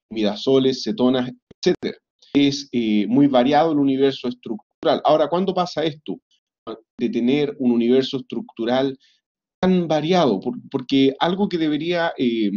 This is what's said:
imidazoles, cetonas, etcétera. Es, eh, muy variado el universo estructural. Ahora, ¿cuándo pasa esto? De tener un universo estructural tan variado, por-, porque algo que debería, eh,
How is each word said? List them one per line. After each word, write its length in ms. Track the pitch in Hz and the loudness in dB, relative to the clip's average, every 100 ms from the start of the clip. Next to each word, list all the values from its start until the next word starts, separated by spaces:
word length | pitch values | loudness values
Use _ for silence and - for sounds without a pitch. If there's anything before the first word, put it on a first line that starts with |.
| _ | _
imidazoles, 720 | 107 101 107 - 135 131 131 | -4 -2 -2 0 2 2 -2
cetonas, 440 | 110 107 127 131 123 - _ - | -4 0 0 0 -4 -10 _ -4
etcétera. 420 | 180 - 98 - _ _ _ | -2 -2 -6 -10 _ _ _
Es, 340 | 143 143 135 - | 0 2 0 -6
eh, 360 | 123 110 104 101 | -4 0 0 2
muy 180 | 127 143 | 4 4
variado 460 | 127 123 147 165 | 4 4 2 2
el 60 | 147 | 2
universo 500 | 139 135 135 135 123 | 0 2 0 0 -6
estructural. 760 | 123 120 107 - _ 165 131 | -8 -10 -12 -14 _ -2 0
Ahora, 240 | - 156 147 | 2 2 2
¿cuándo 240 | 170 190 | 0 -2
pasa 300 | 180 175 - | -2 -4 -4
esto? 380 | 156 147 - 92 _ _ _ _ - 110 _ - | -6 -6 -10 -12 _ _ _ _ -14 -14 _ -6
De 80 | 120 | -4
tener 480 | 117 120 143 143 147 | 0 0 0 -2 -2
un 140 | 123 | 0
universo 460 | 117 117 127 127 131 | 2 4 2 2 -6
estructural 800 | - 113 107 - 113 127 139 135 _ _ _ _ _ _ | -8 -10 -10 -8 -2 0 -2 -6 _ _ _ _ _ _
tan 260 | 185 185 165 | 0 2 0
variado, 540 | 156 151 180 143 98 | -2 2 2 2 0
por-, 180 | 123 - - | -4 -10 -8
porque 420 | 131 123 139 135 131 | -10 0 2 2 2
algo 280 | 165 185 208 | -2 0 -2
que 80 | 175 | -2
debería, 560 | 160 147 165 175 165 - | -2 -2 -2 -2 -4 -2
eh, 320 | 127 117 101 | -2 0 -2